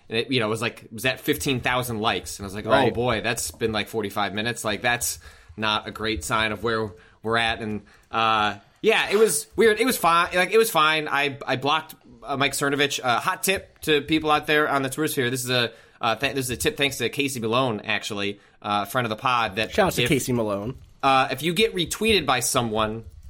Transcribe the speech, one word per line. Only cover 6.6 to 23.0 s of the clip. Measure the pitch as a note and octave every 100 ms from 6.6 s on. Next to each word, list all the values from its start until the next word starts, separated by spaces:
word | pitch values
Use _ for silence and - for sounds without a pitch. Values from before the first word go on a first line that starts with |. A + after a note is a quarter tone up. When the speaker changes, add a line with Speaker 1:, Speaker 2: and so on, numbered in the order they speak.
Speaker 1:
where | A#2 A2 G#2+ - - _
we're | A2 A2+
at." | A2+ A#2
And, | A2 G#2 - - _
uh, | A2+ A2+ A2 G#2 G2+ - _
yeah, | G#3 G3 C#3
it | G3
was | A3 D#3 - -
weird. | A3 G#3+
It |
was | C4 -
fine. | E3+ E3+ F3
Like, | F3+ F3+
it | A3
was | A3
fine. | E3 D3+ D#3 D3
I, | C#3 C#3+ B2+ -
I | B2+
blocked, | C#3 D#3 - - - -
uh, | A#2 C3+
Mike | C#3
Cernovich. | - C#3+ C3+ C#3+ -
Uh, | B2+ A2+
hot | F3 F3+
tip | - F#3+ - _
to | D#3 D3
people | B2+ D#3 D#3
out | D3+ D3
there | D3+ D3+
on | C#3
the | C#3
Twitter | C#3+ D3+
sphere. | C#3+ A#2+
This | B2+
is | B2
a, | B2+ A2+ - - _
uh, | A2+
th-, | A2+ C#3
this | C3+ B2+
is |
a | A#2
tip | D#3+ D3+
thanks | C#3 B2+
to | A#2
Casey | - C#3 C3
Malone, | A2 A#2+ C3 G#2
actually, | - G#2 - G2+ G2+ G2+ - _
uh, | G#2+ G#2 G2+
friend | C3
of | A#2
the | G#2+
pod. | C3 B2 A2 G2
That | A2
Speaker 2:
Shout | - F3+
out |
to | -
Speaker 1:
if, | B2
Speaker 2:
Casey | C#3 -
Malone. | A#2+ G#2+ G2 G#2+ - - -
Speaker 1:
uh, | C3+ C3+ C3+
if | C3
you | E3
get | E3 A3
retweeted | F#3+ D#3+ - A3+ G3
by | C#3+ B2+
someone, | - C3+ A#2 G#2+ G#2+ A2+